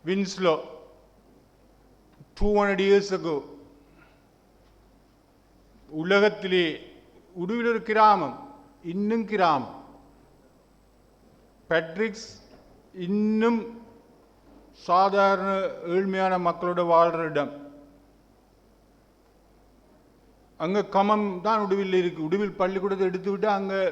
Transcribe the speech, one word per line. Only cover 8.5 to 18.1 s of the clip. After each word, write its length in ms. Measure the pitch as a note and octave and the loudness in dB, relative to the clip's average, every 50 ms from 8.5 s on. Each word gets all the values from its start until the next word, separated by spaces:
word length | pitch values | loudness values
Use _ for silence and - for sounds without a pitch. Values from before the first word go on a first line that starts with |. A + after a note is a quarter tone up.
| - - - _ _ _ - E3 | -20 -20 -20 _ _ _ -12 -8
இன்னும் 340 | F3 G3 G#3 G#3 A3+ A#3 A3+ F#3+ | -6 -4 -2 -2 -2 -2 -2 -4
கிராமம். 440 | G#3 F#3+ F#3 E3 D3+ C3+ A#2+ - - - - - - - - _ _ _ _ _ _ _ _ _ _ _ _ _ _ _ _ _ _ _ _ _ _ _ _ _ _ _ _ _ _ _ _ - | 0 2 2 4 2 0 -2 -8 -14 -18 -20 -20 -20 -20 -20 _ _ _ _ _ _ _ _ _ _ _ _ _ _ _ _ _ _ _ _ _ _ _ _ _ _ _ _ _ _ _ _ -2
பேட்ரிக்ஸ் 560 | E3 E3 E3 E3 E3 F#3+ A3 A3+ - - - - - - - - - - _ - - _ _ _ - F#3 F3 | -2 0 0 -2 -4 -4 -4 -4 -4 -10 -18 -20 -20 -20 -20 -20 -20 -20 _ -20 -20 _ _ _ -12 -10 -6
இன்னும் 520 | F3 G3+ G#3 G#3+ G#3+ A3 A3 A3 A#3 A#3 A3+ - - - - - - - - _ _ _ _ _ _ _ _ _ - - - - _ _ - - | -4 -2 0 0 0 2 2 2 2 2 0 -4 -8 -16 -18 -20 -20 -20 -20 _ _ _ _ _ _ _ _ _ -20 -20 -20 -20 _ _ -14 -2
சாதாரண 640 | - E3+ F#3 F#3+ G3 F#3+ G3+ G3 G3 G3 F#3 F#3+ G3 G3 F#3+ F#3+ D#3+ - - - E3+ F3 | 0 2 4 4 4 4 2 4 4 2 0 -2 -2 -2 -2 -4 -4 -8 -8 -6 -2 -2
ஏழ்மையான 440 | F#3+ G3 F#3+ F#3+ F#3+ F#3+ F#3 F#3 F3+ F3 | 0 0 0 0 0 0 0 0 0 0
மக்களோட 360 | E3+ E3 E3+ F3+ F3+ F3+ F3 F3 E3+ E3+ | -2 -2 -2 -4 -2 0 0 2 4 6
வாழ்ற 280 | E3 E3+ E3+ E3 E3 E3 D#3 | 6 6 4 2 -2 -4 -2
இடம். 240 | D3 C#3+ C#3+ - - - - - - - - - _ _ _ _ | -2 -2 -4 -4 -8 -14 -18 -20 -20 -20 -20 -20 _ _ _ _